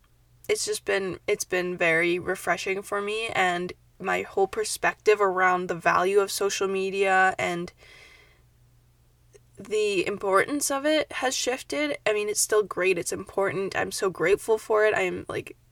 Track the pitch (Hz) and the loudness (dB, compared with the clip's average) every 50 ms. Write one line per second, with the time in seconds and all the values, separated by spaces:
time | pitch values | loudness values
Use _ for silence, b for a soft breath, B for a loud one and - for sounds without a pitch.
0 | _ _ _ _ _ _ _ _ _ - 208 214 - - 214 - - - 202 196 | _ _ _ _ _ _ _ _ _ -2 -2 -2 -2 -4 -4 -6 -4 -2 -2 -2
1 | 196 185 165 - - - 208 202 - - 180 180 180 180 180 175 180 165 165 165 | -2 -4 -8 -6 -2 -2 -2 -2 -2 -4 -2 -2 -2 -2 -2 0 0 2 2 2
2 | 170 170 175 180 - 175 185 185 - - 175 180 - 202 190 196 202 - 208 202 | 2 2 0 0 -2 -4 -6 -4 -2 -2 -2 -2 -2 -4 -4 -4 -4 -6 -4 -4
3 | 202 202 214 220 226 226 - - 190 180 175 175 175 180 - _ _ _ _ - | -4 -4 -4 -4 -4 -4 0 0 0 2 0 -2 -4 -6 -10 _ _ _ _ -10
4 | 185 185 180 180 190 - - - 196 - - 226 214 - - - - 170 180 _ | -4 -4 -2 -2 -4 -2 0 0 0 2 0 -4 -4 -4 -4 -2 -2 -2 -2 _
5 | - 214 214 208 208 190 180 185 185 185 180 180 180 180 185 165 - 170 170 175 | 4 4 4 6 4 2 2 4 4 4 4 2 0 -4 -4 0 0 2 2 4
6 | 180 190 196 202 196 196 - - 202 196 - - 202 190 196 190 190 190 190 196 | 4 4 4 2 2 2 0 -2 -2 -2 0 0 -2 -2 -2 -2 -2 -2 0 0
7 | 196 190 190 185 185 190 - - - 180 175 - 175 - - B B B B B | 2 4 4 6 4 4 2 0 -2 -2 -2 -4 -6 -8 -12 B B B B B
8 | B B B B B B B B B B _ _ _ _ _ _ _ _ _ _ | B B B B B B B B B B _ _ _ _ _ _ _ _ _ _
9 | _ _ _ _ _ _ _ - _ _ _ - 196 - 202 214 214 208 202 180 | _ _ _ _ _ _ _ -20 _ _ _ -16 -8 -4 0 0 0 2 2 0
10 | - - 202 196 - 196 190 196 - - 285 285 - - 277 269 269 302 311 311 | 0 -2 -2 -4 0 2 4 4 2 2 0 -2 -2 -2 -2 0 0 2 2 0
11 | - - - - - 262 254 - - 247 247 269 - - - 285 302 294 - - | 0 -2 -4 -2 -2 -2 -2 -2 -2 -2 -4 -4 -6 -6 -4 -2 -2 -2 -2 -2
12 | - 214 214 214 208 208 202 - - - 220 214 214 185 - 175 180 190 190 175 | 0 0 0 0 0 -2 0 -2 0 2 2 2 2 0 -2 0 2 2 2 0
13 | 185 - 202 - 190 - - - 196 190 - - 98 92 - - 185 190 - - | -2 -6 -6 -8 -8 -6 -2 0 0 0 0 -2 -4 -4 -2 -4 -4 -4 -4 -2
14 | 214 190 165 - 165 175 196 - - - 220 220 - - 220 214 214 220 214 - | -2 -2 -2 0 2 2 2 2 2 0 0 0 0 2 2 4 4 4 4 2
15 | 190 180 175 190 202 - - - - - - _ _ _ | 0 -2 -4 -6 -8 -8 -8 -8 -8 -10 -16 _ _ _